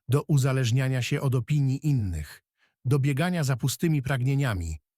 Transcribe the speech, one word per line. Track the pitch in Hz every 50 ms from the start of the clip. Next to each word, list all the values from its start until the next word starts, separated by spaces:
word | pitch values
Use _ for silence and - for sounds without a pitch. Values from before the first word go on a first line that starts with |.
| _ -
do | 120 147 -
uzależniania | - 165 139 127 139 131 135 131 117 117 131 131 131 131 127
się | 120 - 143 143
od | - 135 123
opinii | 131 113 - 151 151 139 131 131 139 - 151
innych, | 143 127 101 92 87 78 76 - - - _ _ _ _ _ _ _ _ -
do | 127 147 143
biegania | 127 143 143 131 170 180 180 175 151
za | 131 139 117
pustymi | - 135 - - - 170 156 147
pragnieniami, | 123 127 143 127 123 135 139 139 143 127 107 90 85 82 78 - _ _ _